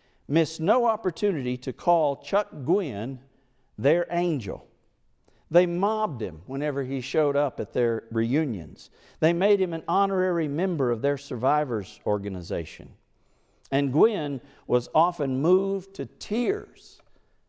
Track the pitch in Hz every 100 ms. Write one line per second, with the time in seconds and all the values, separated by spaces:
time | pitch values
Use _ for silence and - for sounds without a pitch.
0 | _ _ - 151 156 - 160 247 233 220
1 | 190 - 202 165 123 127 - 123 - 170
2 | 151 139 - 196 208 160 127 196 170 101
3 | 120 131 - _ _ _ _ - 120 175
4 | 175 170 180 147 101 69 - _ _ _
5 | _ _ _ _ _ 165 180 175 196 220
6 | 208 131 101 80 92 135 151 139 131 135
7 | 120 160 147 139 147 - 107 127 120 113
8 | - 113 117 139 156 104 80 - - _
9 | - _ 160 170 196 202 185 165 - 180
10 | 196 190 185 170 156 143 190 165 127 117
11 | 135 143 - 123 127 151 147 113 95 -
12 | - 104 101 92 87 95 80 - - -
13 | _ _ _ _ _ _ - 143 143 131
14 | 220 202 151 135 - - - 123 123 151
15 | 175 170 139 131 151 185 196 196 - -
16 | 139 - - 220 240 117 - - - -
17 | _ - _ _